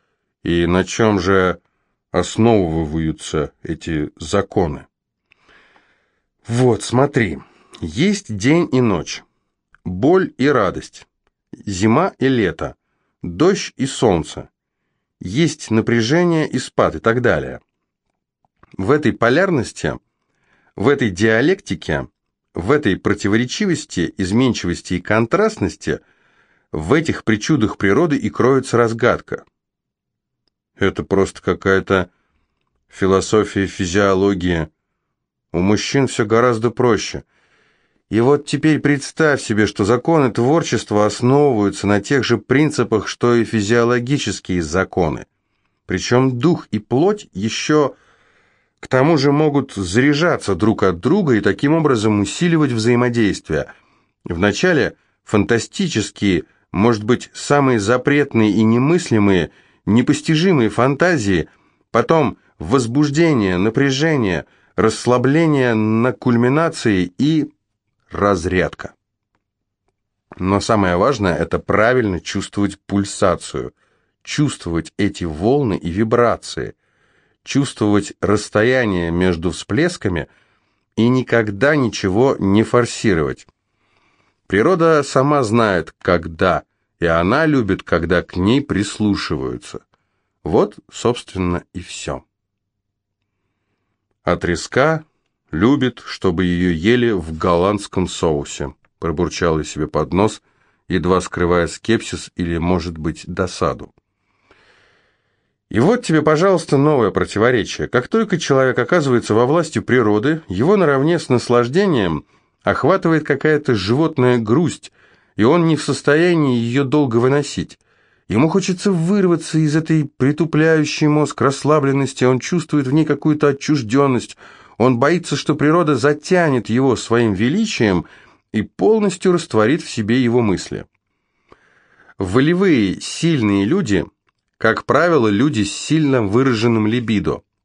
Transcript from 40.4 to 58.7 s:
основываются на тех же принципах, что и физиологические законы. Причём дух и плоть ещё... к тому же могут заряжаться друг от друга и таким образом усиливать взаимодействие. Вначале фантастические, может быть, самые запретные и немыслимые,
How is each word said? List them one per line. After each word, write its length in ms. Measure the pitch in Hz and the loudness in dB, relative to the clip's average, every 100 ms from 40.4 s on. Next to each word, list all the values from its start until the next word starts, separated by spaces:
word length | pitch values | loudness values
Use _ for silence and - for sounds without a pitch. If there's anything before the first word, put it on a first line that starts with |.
| 120 165 160 117 - 104 104 | 0 0 0 -4 0 0 0
основываются 800 | - 120 139 147 113 101 98 98 | 2 2 4 4 2 0 0 0
на 140 | 104 | 0
тех 240 | 101 139 117 | 0 -2 0
же 120 | 113 | -2
принципах, 680 | - 131 151 - 113 107 - | 0 0 2 0 -2 -2 -4
что 280 | - 120 120 | -2 2 2
и 100 | 107 | 2
физиологические 1160 | 113 101 120 117 123 120 143 - 90 - 90 | -2 0 2 2 0 -2 -4 -4 -8 -4 -4
законы. 640 | 78 87 92 - 82 64 - _ _ _ _ _ - | -2 -2 -2 -2 -2 -2 -12 _ _ _ _ _ -8
Причём 520 | 90 - 123 131 123 | -6 0 2 2 0
дух 300 | 151 170 - | 0 0 -4
и 80 | 107 | -8
плоть 500 | - 123 180 208 - | -4 0 0 -2 -8
ещё... 640 | 90 107 - - 151 139 - _ _ _ _ _ _ _ _ | -8 -6 -6 -2 0 0 -4 _ _ _ _ _ _ _ _
к 60 | - | -2
тому 300 | 127 143 160 | 2 2 2
же 140 | 139 | 2
могут 420 | 143 156 143 135 | 2 2 0 -4
заряжаться 800 | - 90 104 139 147 170 127 - 90 | -6 -2 2 2 2 0 -2 -2 0
друг 280 | 107 101 | 0 2
от 160 | 95 85 | 0 0
друга 360 | 123 202 165 110 | 0 2 2 2
и 60 | |
таким 320 | 101 92 143 | 2 0 0
образом 460 | 165 151 120 110 104 | 2 2 2 2 2
усиливать 520 | 98 - 175 165 143 | 0 -2 0 2 0
взаимодействие. 1000 | 117 110 120 123 117 104 80 - 76 - - _ _ _ _ - | 0 2 2 2 2 0 0 -4 -4 -4 -14 _ _ _ _ -10
Вначале 720 | 85 104 - 180 156 92 - _ _ | -2 0 0 0 0 -2 -6 _ _
фантастические, 1200 | - 107 98 117 - - 185 113 98 - 101 87 - _ _ | -2 0 2 -2 -2 -6 -4 -2 -6 -4 -2 0 -4 _ _
может 320 | 87 113 113 | 0 2 2
быть, 260 | 107 123 - | 0 -2 -2
самые 480 | - - 143 135 117 | -14 -2 0 2 0
запретные 720 | 101 127 131 143 139 113 107 | 0 0 0 0 0 2 2
и 120 | 101 | 2
немыслимые, 880 | 110 | 2